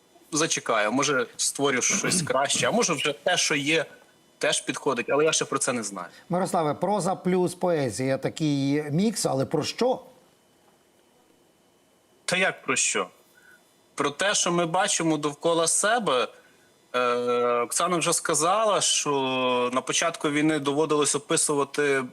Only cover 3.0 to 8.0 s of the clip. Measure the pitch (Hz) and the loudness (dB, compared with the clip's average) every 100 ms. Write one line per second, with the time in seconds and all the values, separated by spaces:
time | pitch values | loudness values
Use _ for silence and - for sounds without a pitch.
3 | 151 139 - 175 - 151 139 160 139 - | -2 -2 -2 0 0 0 0 0 -2 -10
4 | - _ _ _ 151 160 - 147 147 120 | -20 _ _ _ 0 0 -4 -4 -2 -2
5 | 113 139 156 147 151 139 - 123 101 98 | 0 2 2 2 -2 -2 -2 -2 -6 -10
6 | 85 - - 175 185 185 151 139 180 208 | -12 -16 -4 -2 0 0 0 0 -2 0
7 | 170 180 180 185 180 175 180 165 131 98 | -2 -2 0 2 0 0 0 0 0 -2